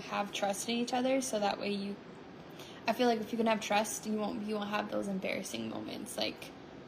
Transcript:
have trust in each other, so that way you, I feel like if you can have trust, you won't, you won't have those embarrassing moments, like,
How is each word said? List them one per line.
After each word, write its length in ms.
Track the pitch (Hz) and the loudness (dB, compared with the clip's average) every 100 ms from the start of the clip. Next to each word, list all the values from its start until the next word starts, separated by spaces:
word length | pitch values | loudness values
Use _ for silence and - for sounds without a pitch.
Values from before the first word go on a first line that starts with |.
| - | -2
have 220 | 208 202 | -2 -2
trust 340 | - 202 196 - | 0 2 2 0
in 60 | 233 | 0
each 180 | 240 | 2
other, 260 | 254 254 269 | 2 4 4
so 180 | 254 214 | 2 2
that 200 | 202 - | 2 2
way 120 | 202 | 0
you, 220 | 202 196 202 - - - - - - - - - | 0 -2 -6 -10 -14 -14 -14 -14 -14 -14 -4 -2
I 80 | |
feel 120 | 226 247 | 4 6
like 120 | 226 | 4
if 120 | 208 | 2
you 40 | 226 | 2
can 100 | 226 | 4
have 120 | 214 | 4
trust, 460 | - 208 220 - 220 | 4 4 4 0 -2
you 80 | 214 | 0
won't, 280 | 202 170 208 | 0 -2 -2
you 80 | |
won't 160 | 214 202 | -2 0
have 200 | 208 208 | -2 0
those 180 | 214 202 | 0 0
embarrassing 600 | 190 196 - 196 113 113 | 0 0 -2 -2 -4 -4
moments, 480 | 107 107 - 101 - | -4 -6 -6 -6 -2
like, 360 | 107 - - - - - | -2 -2 -10 -14 -14 -14